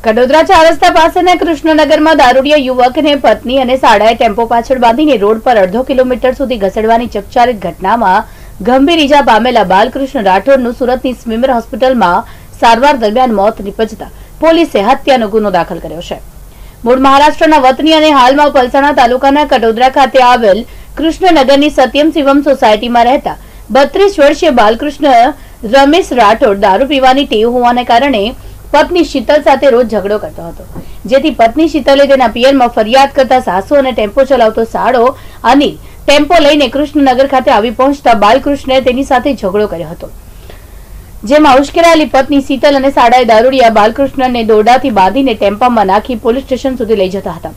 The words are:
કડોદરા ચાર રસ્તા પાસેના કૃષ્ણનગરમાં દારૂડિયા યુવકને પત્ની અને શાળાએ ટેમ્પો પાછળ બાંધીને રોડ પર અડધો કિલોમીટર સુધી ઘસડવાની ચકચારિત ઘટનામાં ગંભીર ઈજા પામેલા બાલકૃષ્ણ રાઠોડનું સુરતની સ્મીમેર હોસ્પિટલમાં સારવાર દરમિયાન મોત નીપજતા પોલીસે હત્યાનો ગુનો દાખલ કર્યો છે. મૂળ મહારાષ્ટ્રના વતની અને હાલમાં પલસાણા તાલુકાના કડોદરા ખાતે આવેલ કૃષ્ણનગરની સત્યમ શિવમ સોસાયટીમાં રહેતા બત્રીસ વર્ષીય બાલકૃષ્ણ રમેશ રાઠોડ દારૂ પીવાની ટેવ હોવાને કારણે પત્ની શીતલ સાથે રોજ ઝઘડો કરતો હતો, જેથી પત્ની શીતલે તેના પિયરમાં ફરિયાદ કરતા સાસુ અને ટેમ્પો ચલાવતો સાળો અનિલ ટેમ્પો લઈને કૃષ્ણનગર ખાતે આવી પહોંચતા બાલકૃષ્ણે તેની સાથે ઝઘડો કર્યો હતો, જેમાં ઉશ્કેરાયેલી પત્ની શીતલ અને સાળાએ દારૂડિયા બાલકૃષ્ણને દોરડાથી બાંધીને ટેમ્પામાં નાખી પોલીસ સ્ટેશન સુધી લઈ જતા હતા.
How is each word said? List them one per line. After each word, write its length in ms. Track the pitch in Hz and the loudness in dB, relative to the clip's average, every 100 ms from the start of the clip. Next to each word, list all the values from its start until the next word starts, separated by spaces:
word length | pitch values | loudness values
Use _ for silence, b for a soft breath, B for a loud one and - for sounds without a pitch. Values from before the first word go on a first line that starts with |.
કડોદરા 400 | 233 220 254 302 | -2 0 2 2
ચાર 180 | 320 370 320 | 2 4 4
રસ્તા 240 | 311 359 | 2 0
પાસેના 440 | 339 330 359 359 349 | 2 0 0 0 0
કૃષ્ણનગરમાં 800 | 330 320 320 311 294 311 311 311 | -2 -2 -2 0 2 2 2 2
દારૂડિયા 400 | 254 262 269 302 | 4 2 2 0
યુવકને 540 | 254 254 247 285 302 285 | 0 0 0 0 -2 0
પત્ની 420 | 262 214 - 262 | 0 0 -2 -4
અને 180 | 254 262 | -2 0
શાળાએ 380 | 262 208 320 339 | 2 2 2 0
ટેમ્પો 300 | 233 208 226 | -2 -2 -2
પાછળ 340 | 233 233 254 | -2 -2 0
બાંધીને 380 | 233 233 302 247 | 0 2 0 0
રોડ 240 | 202 220 | 0 -2
પર 160 | 262 233 | 0 0
અડધો 260 | 185 214 | 0 -2
કિલોમીટર 480 | 262 254 254 240 254 | -4 -2 -2 -2 -4
સુધી 240 | 254 269 240 | -4 -6 -4
ઘસડવાની 500 | 196 202 220 226 240 | -4 -4 -2 -2 -2
ચકચારિત 520 | 214 196 254 240 226 180 | -8 -6 -2 0 -2 -8
ઘટનામાં 600 | 160 190 233 202 190 226 B B B | -6 -4 -2 0 0 -2 B B B
ગંભીર 380 | 202 262 277 339 | -2 0 2 0
ઈજા 220 | 285 285 | 2 2
પામેલા 420 | 254 214 240 240 | 4 2 2 -2
બાલકૃષ્ણ 600 | 185 185 233 262 269 269 | 0 0 0 -4 -6 -4
રાઠોડનું 520 | 196 185 214 269 240 247 | 0 0 2 0 0 -4
સુરતની 340 | 240 254 262 | -4 -4 -4
સ્મીમેર 380 | 240 - 226 269 | -8 -8 -4 -2
હોસ્પિટલમાં 840 | 240 226 233 254 262 180 180 233 B B - | -2 -4 -4 -2 0 0 -2 -4 B B -2
સારવાર 340 | 240 226 277 294 | 0 2 2 0
દરમિયાન 380 | 220 220 254 208 | -2 0 -2 0
મોત 260 | 196 220 | -2 -4
નીપજતા 480 | 202 202 226 - 139 b b b | -12 -6 -8 -8 -18 b b b
પોલીસે 420 | 311 330 311 214 | 0 2 0 -2
હત્યાનો 460 | 196 262 - 254 214 | -2 -2 0 0 0
ગુનો 240 | 220 208 | -2 -2
દાખલ 280 | 185 160 170 | -2 -4 -8
કર્યો 220 | 165 156 | -12 -14
છે. 180 | 175 - - - - b b b 233 | -12 -14 -16 -20 -20 b b b -2
મૂળ 140 | 262 | 0
મહારાષ્ટ્રના 600 | 269 277 302 294 320 311 | 2 4 2 2 2 2
વતની 340 | 254 262 311 | 2 0 0
અને 180 | 311 311 | 2 2
હાલમાં 400 | 285 247 277 294 | 2 2 2 2
પલસાણા 400 | 277 254 277 285 | 2 0 0 0
તાલુકાના 540 | 294 240 247 269 285 294 | 2 0 2 0 0 0
કડોદરા 440 | 262 226 220 254 | 0 0 0 0
ખાતે 300 | 277 262 262 | 2 0 2
આવેલ 440 | 247 247 226 190 240 B B - | 2 4 2 0 -2 B B -6
કૃષ્ણનગરની 720 | 311 320 370 311 262 277 294 | -4 0 0 2 2 2 2
સત્યમ 420 | 285 254 269 302 | 0 0 2 0
શિવમ 300 | 320 277 277 | 0 0 0
સોસાયટીમાં 640 | 294 262 233 214 240 240 233 | 0 0 2 0 0 0 2
રહેતા 340 | 285 - 151 b b b | 0 -4 -10 b b b
બત્રીસ 480 | 226 277 - 403 392 | 0 0 2 0 2
વર્ષીય 300 | 285 302 330 | 2 2 0
બાલકૃષ્ણ 840 | 247 214 226 294 285 294 240 247 294 B B 220 | 2 0 0 -6 -4 0 2 2 -2 B B -2
રમેશ 400 | 269 277 330 381 | 2 4 2 0
રાઠોડ 440 | 247 202 220 254 196 | 0 2 2 0 0
દારૂ 280 | 202 190 262 | 0 0 0
પીવાની 400 | 285 262 269 285 | 0 2 0 0
ટેવ 260 | 226 226 | -2 0
હોવાને 320 | 247 240 240 | 0 0 -2
કારણે 460 | 247 240 285 233 202 269 B B - | 0 0 0 -2 -4 -8 B B -2
પત્ની 320 | 294 302 349 | 0 0 0
શીતલ 380 | 302 277 233 294 | -2 -4 0 0
સાથે 280 | 294 269 285 | 2 2 2
રોજ 200 | 233 240 | 2 0
ઝઘડો 260 | 208 190 214 | -2 -4 -6
કરતો 260 | 170 - | -6 -14
હતો, 380 | 170 - - B B B - | -16 -16 -16 B B B -2
જેથી 260 | 262 302 | 0 0
પત્ની 360 | 247 226 247 320 | 0 0 2 -2
શીતલે 380 | 311 262 277 277 | -2 0 2 4
તેના 200 | 269 240 | 2 0
પિયરમાં 400 | 226 254 277 240 | 2 2 2 0
ફરિયાદ 420 | 233 214 262 277 285 | 0 0 2 2 0
કરતા 240 | 262 254 | 0 0
સાસુ 360 | 247 180 202 294 | 0 -4 0 0
અને 160 | 262 | 0
ટેમ્પો 320 | 247 208 208 | -2 -4 -2
ચલાવતો 400 | 262 262 220 214 | 0 2 0 0
સાળો 540 | 226 - 190 254 240 - B B | -6 -4 -2 0 0 -2 B B
અનિલ 300 | 226 269 262 - B B - | 0 2 0 -4 B B -2
ટેમ્પો 320 | 285 294 349 | 0 2 2
લઈને 280 | 277 302 269 | 2 2 0
કૃષ્ણનગર 600 | 269 294 302 269 247 269 | -2 -4 0 0 2 2
ખાતે 240 | 262 262 | 0 0
આવી 200 | 240 233 | 0 -2
પહોંચતા 420 | 226 262 285 254 | -2 -2 0 0
બાલકૃષ્ણે 640 | 220 208 269 269 277 - 262 | 2 2 2 0 -6 -2 -2
તેની 220 | 254 247 | 0 -2
સાથે 300 | 277 254 285 | -2 -2 -2
ઝઘડો 340 | 247 196 202 208 | -4 -4 -4 -4
કર્યો 220 | 165 156 | -6 -12
હતો, 200 | 175 175 - B B B B B B B B B B | -14 -16 -20 B B B B B B B B B B
જેમાં 360 | 202 294 302 254 | 0 2 4 4
ઉશ્કેરાયેલી 460 | 277 339 339 320 294 | 2 0 2 2 2
પત્ની 360 | 262 269 285 | -2 0 -2
શીતલ 340 | 277 269 302 277 | -2 -2 0 2
અને 140 | 269 | 0
સાળાએ 360 | 277 294 254 240 | 2 2 4 4
દારૂડિયા 440 | 220 254 269 233 | 2 2 2 2
બાલકૃષ્ણને 760 | 214 208 233 277 269 254 247 | 2 0 0 -4 -2 -4 -2
દોરડાથી 460 | 220 214 214 254 269 | 0 2 4 2 0
બાંધીને 440 | 214 190 196 269 | 0 0 0 -2
ટેમ્પામાં 520 | 220 202 202 247 233 190 | -2 -4 0 -2 0 0
નાખી 300 | 196 - 240 | -2 -2 -6
પોલીસ 280 | 233 247 | -4 -4
સ્ટેશન 320 | 269 254 269 262 | -4 -6 -6 -6
સુધી 200 | 220 214 | -4 -2
લઈ 140 | 185 | -2
જતા 220 | 190 196 | -4 -10
હતા. 200 | 160 160 | -12 -14